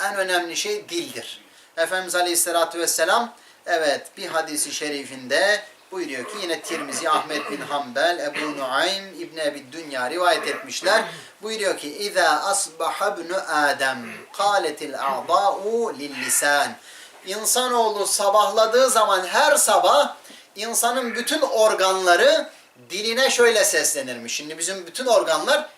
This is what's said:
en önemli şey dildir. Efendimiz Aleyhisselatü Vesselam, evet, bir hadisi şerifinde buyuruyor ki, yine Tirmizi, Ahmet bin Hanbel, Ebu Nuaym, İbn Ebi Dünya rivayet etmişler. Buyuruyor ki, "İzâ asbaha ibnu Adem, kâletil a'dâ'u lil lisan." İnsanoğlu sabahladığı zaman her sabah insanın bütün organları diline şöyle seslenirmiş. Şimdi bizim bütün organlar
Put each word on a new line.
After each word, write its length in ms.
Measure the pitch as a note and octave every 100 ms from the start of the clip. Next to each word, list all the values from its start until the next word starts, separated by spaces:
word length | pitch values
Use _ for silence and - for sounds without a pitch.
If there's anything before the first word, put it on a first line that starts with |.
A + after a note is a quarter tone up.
en 120 | G3 G3+
önemli 420 | F#3 F3+ E3+ D#3+
şey 320 | G#3 G#3 -
dildir. 560 | E3+ C#3 A#2+ - - - - - -
Efendimiz 380 | E3 F#3 F3+ F3
Aleyhisselatü 640 | F3 E3+ F3 E3+ E3 E3+
Vesselam, 540 | E3 - E3 A3+ A#3 - - - -
evet, 420 | E3 D3+ B2+ - -
bir 100 | F3+
hadisi 460 | D#3+ D#3 D3 D3+
şerifinde 880 | - D3+ C#3+ C3 C3+ B2+ D3 G3 G#3 - - -
buyuruyor 320 | F#3+ D3+ C3+
ki, 140 | - G#3
yine 200 | F3 D#3+
Tirmizi, 480 | - D#3+ C#3+ B2+ D#3+
Ahmet 420 | D3+ D#3 D3+ C#3+
bin 100 | C#3+
Hanbel, 580 | C3 C#3 C3 B2 E3 F3
Ebu 380 | D3 D3 D3+ C#3+
Nuaym, 640 | C3 C3+ A#3+ D4 D4 D4+
İbn 160 | E4+ D#3+
Ebi 340 | D3 C#3+ C3
Dünya 380 | D#3+ D#3 C3+ B2
rivayet 380 | E3+ F3 D#3 D3+
etmişler. 560 | C3+ C3+ - F3+ G#3+ - E3 - -
Buyuruyor 360 | G#3+ A3 F#3+ D#3+
ki, 200 | D3 D3
"İzâ 320 | G3+ F3+ E3
asbaha 800 | D3+ F#3 F#3+ E3 D#3+ D#3+ D3+ G3+
ibnu 260 | F3+ E3 F#3+ -
Adem, 640 | D3+ C#3+ C3+ C3+ B2+ A2+ B2+ - -
kâletil 580 | G3+ G3 E3 - D3 C3
a'dâ'u 920 | C3+ - D#3 F3+ G3+ - G3+ A#3 A3+ C3+
lil 260 | C#3+ C3 B2+
lisan." 420 | - D3 C#3+ B2+ A#2 - - - - F#3+
İnsanoğlu 800 | G#3 A3 C4 B3+ A#3+ A3 G3+ F#3
sabahladığı 840 | - G3+ G#3 G3+ G#3+ A3 A#3+ -
zaman 360 | A3+ G#3 F#3+ F3+
her 300 | G#3+ D4+ D4
sabah 600 | - G3+ F#3+ C#4 C#4+ - - - - G3
insanın 600 | A3+ A3+ A#3 B3 A#3+ A#3
bütün 260 | A#3 D4+
organları 1080 | C#4+ G3 A3 G3 F#3+ F#3+ F#3 F3 C4 D#4 - - _ _ B2
diline 400 | F#3 A3 A#3 C4
şöyle 360 | - A#3+ A3 F#3+
seslenirmiş. 680 | D#3+ D3 D3 C3 A#2+ A#2 -
Şimdi 220 | D3 D#3
bizim 300 | E3+ F#3+ E3+
bütün 180 | - B3+
organlar 640 | G#3 D#3+ D#3 A#3 D4 -